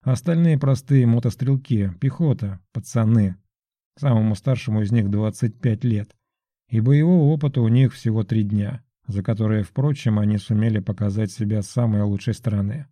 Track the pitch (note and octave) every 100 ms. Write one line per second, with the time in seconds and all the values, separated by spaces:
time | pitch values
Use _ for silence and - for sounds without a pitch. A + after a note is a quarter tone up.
0 | - B2+ F3 E3 E3+ D3 C#3 C3 - C#3
1 | A#2+ A#2 A#2 - B2+ C3+ C3+ A2+ G2 F2
2 | C3+ - E3 A#2+ G2+ F#2+ _ A2+ - A#2+
3 | A2 A2+ G2 F#2 _ _ _ _ _ _
4 | C#3+ A2+ A2 G#2 - B2+ - G#2+ G2+ A#2
5 | G2+ G#2 G#2+ - A#2+ - B2 G#2+ B2 G#2
6 | G#2 _ _ _ _ _ _ A2+ A#2 C#3+
7 | D#3+ F3+ C#3+ D#3 D3 C#3 A2+ B2 B2+ -
8 | A#2 A2 G2+ A2+ G#2 G#2 G2+ - _ _
9 | - G2+ F#2+ G#2+ G#2+ G#2+ G2 - C#3+ C#3+
10 | A#2+ G#2 G#2 G#2+ - G#2+ A2+ G#2+ F#2+ F#2+
11 | G#2 G2+ G2 - G#2 G#2+ G2 B2+ A#2 G#2
12 | G#2 G2+ - G#2 A2+ G2+ G2+ C#3+ C#3+